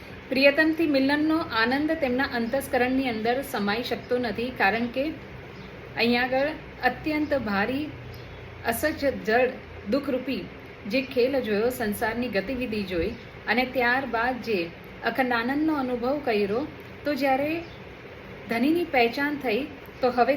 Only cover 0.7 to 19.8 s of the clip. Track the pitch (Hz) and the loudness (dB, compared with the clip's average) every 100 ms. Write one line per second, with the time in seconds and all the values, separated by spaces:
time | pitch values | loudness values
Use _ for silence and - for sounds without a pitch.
0.7 | 320 320 277 269 294 311 320 330 226 233 | 4 4 4 4 4 4 2 2 2 4
1.7 | 269 311 320 262 247 269 240 226 269 269 | 4 2 2 0 2 0 0 0 0 2
2.7 | 254 247 262 269 220 220 254 269 233 202 | 2 4 2 0 0 0 0 -2 -2 0
3.7 | 220 247 226 - 247 240 202 247 - 196 | 0 -2 -4 0 0 0 -2 -4 2 4
4.7 | 220 240 262 302 - - - - - - | 4 0 -2 -2 -4 -10 -14 -14 -16 -16
5.7 | - - - 233 240 247 262 285 311 - | -16 -8 0 2 4 2 2 0 -2 -10
6.7 | - 254 247 311 302 302 277 214 196 214 | -2 -2 0 -2 0 2 0 2 0 0
7.7 | 269 302 - - - - - - - - | -2 -4 -8 -12 -14 -14 -14 -14 -6 -4
8.7 | - 302 311 277 202 185 226 254 - - | 0 0 0 0 0 2 4 4 0 -12
9.7 | - 202 269 285 254 277 220 - - - | -10 -2 0 0 -2 -2 -4 -6 -12 -16
10.7 | - 208 254 262 247 247 277 214 202 240 | -14 -4 -2 0 2 2 2 0 2 2
11.7 | 247 214 202 226 233 247 196 190 254 247 | 0 -2 0 -2 -2 -2 -2 -2 -4 -2
12.7 | 214 185 180 180 - - - - 226 254 | -2 -2 -2 -2 -4 -12 -8 -2 0 0
13.7 | 262 240 254 269 226 240 247 220 202 170 | 2 2 2 0 0 0 -2 -2 -2 -2
14.7 | - - - 233 233 254 240 233 285 311 | -8 -16 -8 -2 0 2 0 0 0 2
15.7 | 302 254 240 240 294 277 208 196 220 302 | 0 0 0 0 0 0 2 2 0 -4
16.7 | - - - 285 277 269 262 294 330 330 | -8 -16 -8 -4 0 2 2 0 -4 -8
17.7 | - - - - - - - - 233 269 | -14 -16 -16 -16 -16 -16 -12 -4 0 2
18.7 | 339 339 262 233 254 285 294 254 220 302 | 2 2 4 4 2 -2 -2 0 0 -2
19.7 | - | -8